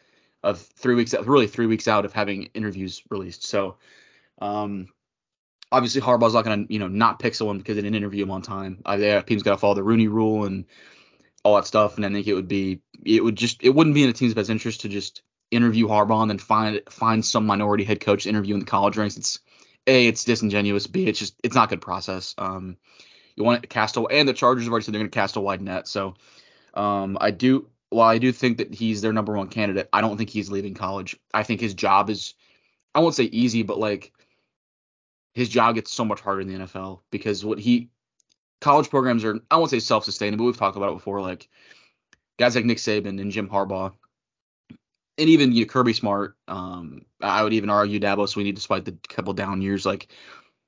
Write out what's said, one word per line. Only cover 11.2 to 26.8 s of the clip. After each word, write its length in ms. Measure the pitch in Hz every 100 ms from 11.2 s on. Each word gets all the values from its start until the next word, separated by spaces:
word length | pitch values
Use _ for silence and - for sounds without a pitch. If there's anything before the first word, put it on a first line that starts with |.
| _ _
all 120 | 104 104
that 120 | -
stuff. 280 | 107 104 -
And 100 | 101
I 40 |
think 160 | 101 104
it 60 |
would 160 | 95 95
be, 320 | 101 95 90 _ - -
it 180 | 110
would 140 | 113 104
just, 260 | 117 -
it 60 | 123
wouldn't 260 | 139 160 147
be 80 |
in 60 | 131
a 40 |
team's 200 | 113 123
best 160 | 110 101
interest 320 | 110 117 -
to 80 | 104
just 320 | 101 95 - _ _ _
interview 360 | 117 120 110 110
Harbaugh 340 | 107 104 110
and 80 | 110
then 80 | 101
find, 440 | - 110 110 104 -
find 340 | - 113 113
some 220 | 107 113 107
minority 380 | 101 104 104
head 160 | 98 104
coach 240 | - 101
to 60 | 98
interview 240 | 107 98
in 60 | 101
the 60 | -
college 320 | 98 101 101
ranks. 200 | 104 -
It's 220 | - - _ _ _ _ -
A, 220 | 131 120
it's 160 | 113
disingenuous. 640 | 120 113 107 101 104 101 -
B, 180 | 190 180
it's 140 | -
just, 160 | 104 -
it's 120 | 117 123
not 140 | 110
good 120 | 85
process. 520 | - 92 - 92 - -
Um, 400 | 95 95 92 90 _ _ - _ _ -
you 80 |
want 180 | 113 120
to 60 | -
cast 300 | 117 110 120
a, 80 | 113
and 220 | 143 139
the 60 |
Chargers 300 | 113 123 127
have 80 | 117
already 140 | 117 107
said 80 |
they're 60 | 107
gonna 100 | 104
cast 260 | 117 98 107
a 60 |
wide 200 | 98 92
net. 260 | 98 92 -
So, 280 | 101 98 - _ - _ _ _
um, 440 | -